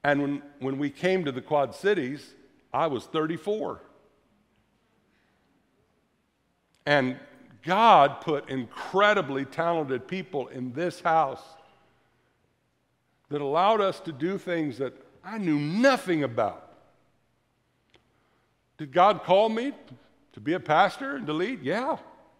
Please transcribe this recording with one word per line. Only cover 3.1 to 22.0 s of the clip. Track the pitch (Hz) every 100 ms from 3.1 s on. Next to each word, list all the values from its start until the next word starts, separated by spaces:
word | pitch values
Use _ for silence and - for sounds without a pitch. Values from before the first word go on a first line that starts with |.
| 160 156 170 - 214 - - - _ _ _ _ _ _ _ _ _ _ _ _ _ _ _ _ _ _ _ _ _ _ _ _ _ _ _ _ _ -
And | 147 127 127 - - - -
God | 160 190 226 180 139 139
put | - 143 -
incredibly | 131 117 - - 185 208 208 139 135
talented | 135 - 165 170 147 127 127
people | 185 - 147 120
in | 131 127
this | 123 175 160
house | 175 160 143 123 - - _ _ _ _ _ _ _ _ _ _ _ _ _ _ _ _ _
that | 147
allowed | 143 151 196 220
us | 196 -
to | -
do | 135 165 190
things | 185 170 151 113
that | 131 - - _ -
I | 220
knew | 185 147
nothing | 147 190 269 254 185 165
about. | 135 117 104 - - - _ _ _ _ _ _ _ _ _ _ _ _ _ _ _ _ _ _ _ _
Did | 151
God | 151 190 190
call | - 185 226
me | 220 262 - - 123 _ _ _
to | -
be | 110
a | 175
pastor | - 151 190 - 269 277
and | 147
to |
lead? | 156 190 247
Yeah. | 135 196 262 294